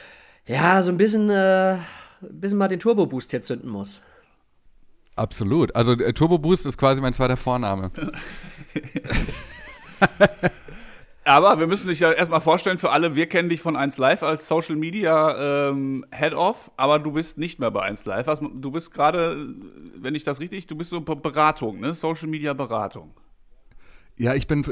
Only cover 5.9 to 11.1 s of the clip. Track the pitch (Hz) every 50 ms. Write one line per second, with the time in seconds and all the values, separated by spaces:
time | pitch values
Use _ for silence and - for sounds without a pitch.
5.9 | 123 120 82 113 123 - 151 165 175 165 147 160 185 - - 143 - - - 135
6.9 | 135 135 135 127 120 - 131 127 127 123 - 131 123 123 117 101 98 98 95 92
7.9 | - - 156 - - - - - - - - - - - - - - - - -
8.9 | - - - - - - - - - - - - - 932 880 - - - - -
9.9 | - - 196 - - - 196 202 - - - 180 - - - - - - - -
10.9 | - - - -